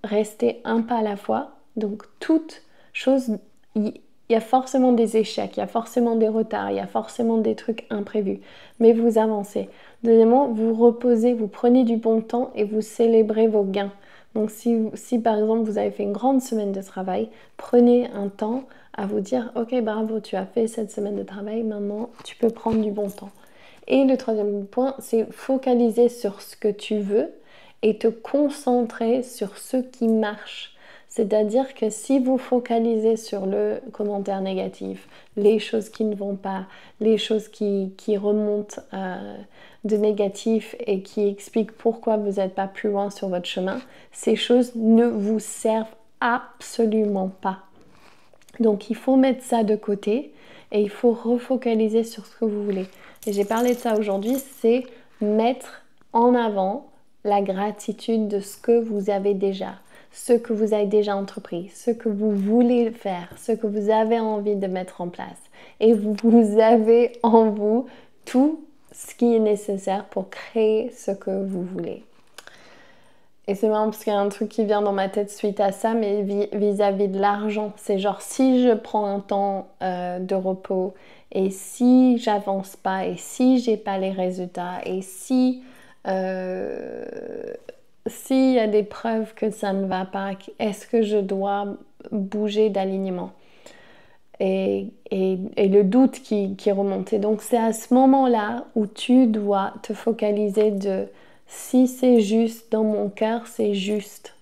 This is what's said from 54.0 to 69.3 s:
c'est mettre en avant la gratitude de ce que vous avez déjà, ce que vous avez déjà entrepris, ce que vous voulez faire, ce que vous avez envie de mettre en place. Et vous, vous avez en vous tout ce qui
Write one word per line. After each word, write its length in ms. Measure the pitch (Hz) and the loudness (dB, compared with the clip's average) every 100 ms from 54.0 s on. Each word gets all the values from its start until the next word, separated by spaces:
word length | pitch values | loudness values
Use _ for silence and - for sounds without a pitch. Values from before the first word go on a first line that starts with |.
| 208 196 214 262 - - | 0 -2 0 -4 -4 -2
c'est 240 | 226 247 247 - _ _ | 2 2 0 -18 _ _
mettre 640 | 208 214 233 254 - - _ _ - | 0 2 2 0 -10 -20 _ _ -4
en 220 | 226 240 247 | 2 4 4
avant 520 | 226 202 190 233 - - _ _ | 2 -2 -2 -4 -10 -20 _ _
la 180 | 208 202 | 0 0
gratitude 840 | 196 190 208 208 - 202 - 226 208 | 0 -2 -4 -6 -8 -8 -2 -2 0
de 120 | 202 | -4
ce 180 | 196 - | -6 -8
que 220 | - 233 | 2 2
vous 300 | 226 208 196 | 2 -4 -2
avez 260 | 202 202 196 | 0 0 0
déjà, 400 | 196 196 185 - _ - - | 0 -2 -8 -12 _ -20 -20
ce 220 | - - | -16 2
que 200 | 240 233 | 2 2
vous 200 | 214 214 | -2 0
avez 120 | 214 208 | 2 2
déjà 280 | 208 208 196 | 2 2 -2
entrepris, 540 | 196 - - 170 190 | -6 -12 -10 -10 -10
ce 180 | - - | -8 -4
que 180 | 233 226 | -2 -2
vous 220 | 202 214 | 0 0
voulez 600 | 202 196 233 240 240 226 | 0 2 4 4 4 0
faire, 380 | 226 202 180 175 - | -2 -8 -8 -10 -14
ce 140 | - | -4
que 160 | 220 220 | -2 -2
vous 220 | 208 208 | -2 2
avez 300 | 220 220 233 | 2 2 0
envie 360 | 220 214 208 202 | 0 -2 -2 -2
de 120 | 190 | -2
mettre 340 | 185 185 - | -6 -8 -8
en 60 | 175 | -10
place. 200 | - - 175 - - - _ | -10 -16 -16 -20 -20 -20 _
Et 140 | 220 | 4
vous, 220 | 220 208 208 | 4 2 2
vous 360 | 226 226 214 208 | 6 6 6 6
avez 540 | 220 226 220 233 240 - | 6 6 6 4 4 0
en 280 | 233 226 220 | 4 6 6
vous 340 | 208 208 226 254 - - _ - | 2 0 0 -2 -14 -20 _ -2
tout 380 | 247 285 320 - - _ | 2 2 0 -12 -20 _
ce 220 | - - | -20 -20
qui 220 | - 240 | 0 2